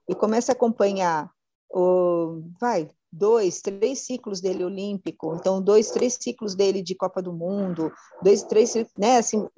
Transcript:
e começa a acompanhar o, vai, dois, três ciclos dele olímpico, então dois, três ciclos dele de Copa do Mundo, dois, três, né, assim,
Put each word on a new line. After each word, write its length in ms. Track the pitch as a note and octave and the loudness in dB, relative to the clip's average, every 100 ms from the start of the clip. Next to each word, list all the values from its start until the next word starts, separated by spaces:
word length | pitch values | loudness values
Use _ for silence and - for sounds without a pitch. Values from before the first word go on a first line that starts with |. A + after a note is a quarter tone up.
| - | -8
e 80 | - | -2
começa 360 | G#3+ A3 A#3+ | 0 2 0
a 40 | B3 | 0
acompanhar 720 | A#3 A3+ G3+ F#3+ F3+ D#3+ D3 _ _ _ _ | 0 2 0 2 0 0 -4 _ _ _ _
o, 720 | - F3+ F3+ F3 E3+ E3 E3 E3 F3 | 0 2 4 2 0 -2 -6 -14 -6
vai, 280 | A#3+ G3+ D3+ _ _ | -2 -2 -4 _ _
dois, 500 | D#3+ G#3 A3+ F#3+ - | -2 2 4 2 -2
três 380 | G3+ G3 A3 C4 | -8 -2 -2 -2
ciclos 400 | - B3 G#3+ F#3+ | -8 -8 -8 -6
dele 240 | F#3 F#3 | -4 -2
olímpico, 720 | F3+ F#3+ G3+ G3 E3+ - D#3+ E3 | -4 -4 -6 -6 -8 -8 -8 -2
então 260 | F#3 F#3+ | 0 0
dois, 280 | F#3+ G#3 G#3+ | 4 4 4
três 260 | - B3 - | 0 -2 -2
ciclos 340 | - - G#3+ F#3+ | -6 -8 -6 0
dele 260 | G3 F#3+ | 0 0
de 140 | F3 F#3 | -4 -4
Copa 260 | F#3 F#3+ | -4 -4
do 120 | F3+ | -8
Mundo, 580 | E3+ F3 G3+ F#3+ D#3+ D#3+ - - - | -6 -6 -4 -4 -4 -6 -6 -20 0
dois, 220 | F3+ A3 | 4 4
três, 300 | - A3 A3+ A3+ A3+ - | 4 2 2 0 -4 -2
né, 200 | G#3+ B3+ | 4 4
assim, 280 | A3+ A3 - | 2 -2 -4